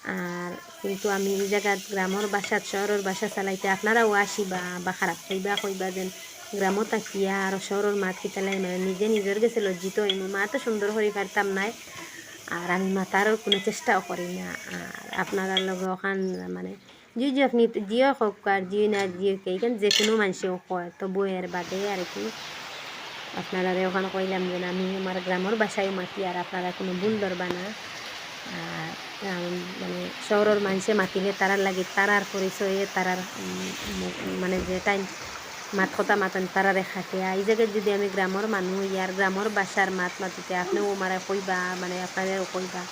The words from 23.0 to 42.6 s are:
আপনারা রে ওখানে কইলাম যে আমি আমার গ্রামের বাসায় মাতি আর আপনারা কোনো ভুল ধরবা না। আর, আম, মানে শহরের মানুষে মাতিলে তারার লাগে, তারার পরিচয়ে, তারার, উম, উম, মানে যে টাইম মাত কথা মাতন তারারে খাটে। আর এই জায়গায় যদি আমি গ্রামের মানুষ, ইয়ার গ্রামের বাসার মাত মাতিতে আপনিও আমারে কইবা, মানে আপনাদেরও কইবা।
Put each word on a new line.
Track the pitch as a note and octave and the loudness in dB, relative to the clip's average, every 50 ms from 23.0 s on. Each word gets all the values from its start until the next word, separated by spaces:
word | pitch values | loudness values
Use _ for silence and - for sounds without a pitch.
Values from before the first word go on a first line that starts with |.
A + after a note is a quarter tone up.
| - - - - - - - - | -12 -12 -12 -10 -12 -8 -6 -6
আপনারা | F#3 - - F#3 F#3 F#3 F#3 | -6 -2 -2 0 2 2 2
রে | F3+ F#3 | 2 2
ওখানে | F#3 F3+ G3 F#3+ F#3+ F#3 | 2 2 0 -2 0 -2
কইলাম | F#3+ F#3+ F#3+ F#3+ F#3 F#3 F3+ | -2 -2 0 0 0 0 -2
যে | F3+ F3+ F3+ | -2 -2 -2
আমি | F3+ F3+ F#3 F#3 F#3 F#3+ F#3+ | -2 -2 0 0 0 -2 -2
আমার | F#3+ F#3 F#3 F#3+ F3+ | -2 -2 -4 -4 -2
গ্রামের | F#3 F#3 F3+ F#3 F#3+ A3 | 0 0 0 2 0 2
বাসায় | A3+ A3 G3+ - - G3 G3 | 2 2 2 2 0 0 0
মাতি | F#3+ F#3 F3+ F3+ - - F#3+ | 0 -2 -4 -6 -4 -4 -4
আর | F#3 F3 F3+ | -2 -2 -4
আপনারা | F3+ - - F#3 F3+ F3+ F3+ - | -4 -4 -4 -4 -4 -4 -4 -4
কোনো | F#3+ F#3 F3+ | -4 -4 -2
ভুল | F#3 F#3 G#3+ A3 G#3+ | 0 0 0 0 2
ধরবা | G3+ F#3+ F#3 F3 F3+ F3+ | 0 -2 -2 -2 -2 -4
না। | F3+ F3+ F3+ G3+ A3 - - - - - - - - - - - - - - - F#3+ F3 | -4 -4 -4 -8 -8 -10 -10 -12 -12 -10 -10 -10 -10 -10 -12 -12 -12 -12 -10 -10 -8 -8
আর, | E3 E3+ E3+ E3 D#3+ D#3+ F3 - - - - - - G3 | -8 -6 -6 -6 -6 -6 -8 -8 -10 -12 -10 -8 -4 -4
আম, | F#3 F3 F3 F3 F3+ F3+ F3+ F3+ F#3 G3 | -2 -2 -2 -2 -2 -4 -4 -6 -8 -6
মানে | F#3+ F3+ F3 F3+ F3+ F3+ - - - - | -6 -4 -4 -4 -4 -6 -8 -8 -2 2
শহরের | A3 G#3 G#3 G#3+ G#3+ G#3 | 4 6 6 6 6 4
মানুষে | G3+ F#3+ F#3+ F#3+ F#3 - A3 | 4 2 2 0 2 4 4
মাতিলে | G#3 F#3+ F#3 - G3 F#3+ G3+ G3 - | 4 4 4 2 0 0 0 2 2
তারার | G3 F#3+ G3 G3+ | 4 4 4 4
লাগে, | G3 G3 F#3+ F#3 F#3 - - | 4 2 2 0 -2 0 2
তারার | - G3 G3+ G#3 G3+ G3 - - | 4 6 6 6 6 4 2 -2
পরিচয়ে, | G3+ F#3+ F#3+ F#3 - G#3 G3 F#3+ G3 G3 F#3+ - | -2 0 0 0 0 0 2 2 2 0 0 0
তারার, | G3 F#3 F#3 F#3 F3+ | 0 2 2 0 0
উম, | F#3 G3 - - G3 F#3 F#3 F#3 F#3 F#3 F#3 - - G#3+ G#3 F#3 | -2 -6 -8 -8 -6 -6 -4 -4 -4 -4 -6 -6 -6 -6 -4 -4
উম, | F3+ F3+ F3+ - - F#3+ F#3 F#3 | -4 -4 -4 -4 -4 -4 -2 0
মানে | F#3 F3+ F#3 F#3 F3+ F3 | 0 0 2 0 0 0
যে | F#3 F#3 - | -2 0 2
টাইম | - G3+ G3 G3 F#3 - - - - - - - - - - - - - | 2 2 2 0 -4 -6 -10 -10 -10 -10 -10 -10 -12 -12 -12 -10 -4 2
মাত | G3 F#3+ F#3 - - | 2 2 2 2 0
কথা | G3+ - G#3+ | 4 4 4
মাতন | G#3 G3 F#3+ - F#3+ F#3 F3 - | 4 4 0 0 0 -2 0 2
তারারে | G3 F#3+ G3 F#3+ F#3+ F#3+ - - | 4 4 6 4 4 2 0 -4
খাটে। | G3 F3 - - F#3+ F#3 | -8 -6 -4 -4 -2 0
আর | F#3+ F#3+ F#3+ | 0 0 0
এই | G3+ | 2
জায়গায় | G3+ A3+ G#3+ A#3 A3 G3 | 2 4 4 4 2 2
যদি | A3 G3+ G3+ | 2 2 2
আমি | G3+ G3 G3+ G3+ F#3+ | 2 4 2 0 2
গ্রামের | G3 F#3+ F#3 F#3+ G3 G#3 A3 | 2 2 2 2 0 0 0
মানুষ, | A3 G3 F#3 F3+ F#3 F#3+ G3 G3 | 0 0 0 0 0 0 0 0
ইয়ার | F#3+ F#3+ F#3 F#3 | 0 0 0 -2
গ্রামের | F#3 F#3 G3+ F#3+ F#3+ F#3+ G#3 A3 | 2 2 4 4 4 2 0 2
বাসার | G#3 G#3 G3 F#3 - - G3 F#3 | 2 2 0 2 4 2 2 4
মাত | F#3+ F#3 F3+ F3+ - - | 4 0 0 0 0 -2
মাতিতে | G3 F#3 F3+ - F3+ - F#3 | -6 -6 -6 -6 -6 -2 -2
আপনিও | F3+ F3+ F3+ G3 G#3 G#3 G3+ | -2 0 0 0 2 2 2
আমারে | G3+ G3 F#3+ F#3 F#3 F#3 F#3 - | 0 0 0 0 0 0 0 0
কইবা, | G3 G3+ G3 F#3+ F#3 F#3 F3+ F3+ F#3 F3+ | -2 -2 0 0 0 0 0 -2 -2 -4
মানে | F3+ F3+ F3+ F3+ | -4 -4 -4 -4
আপনাদেরও | F#3 F3+ - - F#3+ F#3+ F#3+ F#3+ F#3 F3+ - | -4 -4 -2 -2 0 0 0 0 -2 -2 -2
কইবা। | F#3 | -4